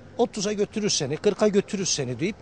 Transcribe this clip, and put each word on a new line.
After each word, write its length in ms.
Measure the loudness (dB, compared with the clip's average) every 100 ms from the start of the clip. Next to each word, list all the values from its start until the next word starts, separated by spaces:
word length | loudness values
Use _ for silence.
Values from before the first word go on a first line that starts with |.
| -8 -2
otuza 340 | 0 0 -4
götürür 380 | -2 -2 -2 -2
seni, 260 | 0 -2 0
kırka 320 | 0 4 4
götürür 380 | 4 0 -4 -2
seni 340 | -2 -4 -4
deyip 160 | -4 -2